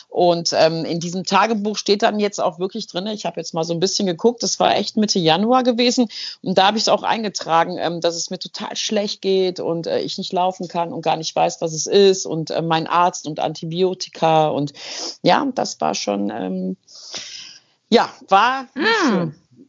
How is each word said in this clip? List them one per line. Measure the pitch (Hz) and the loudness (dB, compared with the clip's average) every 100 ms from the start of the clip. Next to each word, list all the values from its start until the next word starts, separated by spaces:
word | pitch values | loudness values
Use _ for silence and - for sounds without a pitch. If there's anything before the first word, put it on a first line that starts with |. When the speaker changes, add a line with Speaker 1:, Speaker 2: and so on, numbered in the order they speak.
| - | -8
Speaker 1:
Und, | - 180 170 165 | 0 2 2 0
ähm, | 113 160 165 | 4 2 2
in | 131 165 | -4 -4
diesem | 170 185 | -4 -6
Tagebuch | - 190 220 220 208 202 | 0 2 2 0 -4 -4
steht | - 208 | 0 2
dann | - 208 | 2 0
jetzt | 202 - | -2 0
auch | - 160 | -2 -2
wirklich | 185 226 - | -6 -6 -8
drin, | 175 208 | -8 -6
ich | 214 170 | -6 -8
hab | 170 | -8
jetzt | 160 | -6
mal | 165 | -4
so | 165 | -2
ein | 170 | 0
bisschen | 190 - 196 | 0 0 -2
geguckt, | 165 233 247 | 2 0 0
das | 247 - | -4 0
war | 180 - | 2 2
echt | 208 220 | 0 -2
Mitte | 208 196 | 0 4
Januar | 160 165 220 254 | 4 4 4 4
gewesen. | 247 233 247 247 240 - - - | 4 2 2 2 0 -2 -14 -8
Und | - 190 | 0 4
da | 196 | 4
hab | 214 | 4
ich's | - | 2
auch | 202 | 2
eingetragen, | 208 214 214 - 156 165 170 165 | 0 -2 -2 -4 2 2 2 -2
ähm, | 151 170 | -4 -2
dass | 170 | -2
es | 165 - | -2 -8
mir | 185 | -8
total | - - 208 - | -10 -10 -10 -6
schlecht | - 208 208 - | -2 -2 -2 -4
geht | 196 190 185 180 | 0 2 0 -2
und, | 131 170 165 | -4 -4 -2
äh, | 110 | -2
ich | 165 - | -2 -6
nicht | 185 | -4
laufen | 185 185 185 175 | 0 0 -2 -6
kann | 170 170 | -4 -6
und | 165 | -4
gar | 160 160 | -2 -2
nicht | 160 | -2
weiß, | 165 170 - | 0 0 0
was | 170 | -6
es | 156 - | -4 2
ist. | 202 196 190 | 6 6 4
Und, | - 160 156 | -2 -4 -4
äh, | - | -2
mein | 165 165 - | 0 0 0
Arzt | 170 180 - 147 | 2 2 0 -8
und | 156 | -4
Antibiotika. | 151 156 165 170 185 185 - - 160 160 151 | -4 -4 -6 0 0 -2 -10 0 2 4 2
Und | 139 147 - - - - - | 0 -4 -6 -12 -10 -12 -2
ja, | - - 285 - | 2 2 2 -2
das | - - | -4 -2
war | 78 - | -2 -2
schon, | - 202 - | -2 -2 -2
ähm, | 113 185 185 185 190 _ - - - - - - - _ _ - | -4 -6 -4 -6 -8 _ -20 -16 -14 -14 -16 -18 -20 _ _ 2
ja, | 220 160 - - | 2 2 -4 2
war | 196 233 269 254 | 4 4 0 -6
nicht | |
Speaker 2:
Hm. | 262 392 453 302 | -4 0 2 2
Speaker 1:
schön. | 190 165 - _ _ | 2 -2 -8 _ _